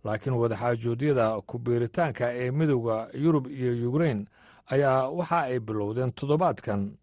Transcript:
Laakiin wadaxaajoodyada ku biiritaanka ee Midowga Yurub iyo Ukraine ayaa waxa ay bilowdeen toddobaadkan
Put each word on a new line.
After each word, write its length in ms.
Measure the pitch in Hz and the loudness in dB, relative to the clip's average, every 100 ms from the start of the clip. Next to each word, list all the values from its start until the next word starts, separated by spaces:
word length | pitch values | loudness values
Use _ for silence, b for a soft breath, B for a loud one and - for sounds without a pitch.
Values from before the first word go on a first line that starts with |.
Laakiin 300 | 110 104 135 123 | -4 -4 -2 0
wadaxaajoodyada 1000 | 117 104 120 117 117 117 147 131 110 110 - | 0 0 -2 0 -2 0 2 4 2 0 -6
ku 140 | 120 | -6
biiritaanka 720 | 120 120 120 - 160 110 120 | 0 0 0 0 -2 0 -2
ee 180 | 123 127 | -2 -2
Midowga 580 | 139 156 131 113 110 113 | 0 2 2 2 -2 -4
Yurub 340 | 131 156 156 131 | 0 2 2 0
iyo 420 | 139 123 120 120 | -4 -2 0 0
Ukraine 360 | 143 165 107 104 B B B _ | 2 2 0 -6 B B B _
ayaa 380 | 135 139 131 131 | 2 4 2 0
waxa 300 | 165 170 170 | -2 0 0
ay 180 | 139 127 | 0 -4
bilowdeen 520 | 110 107 101 117 127 | -2 -2 -2 -2 -2
toddobaadkan 880 | - 139 151 180 117 - 101 101 - | -4 0 2 2 0 -2 -2 -2 -8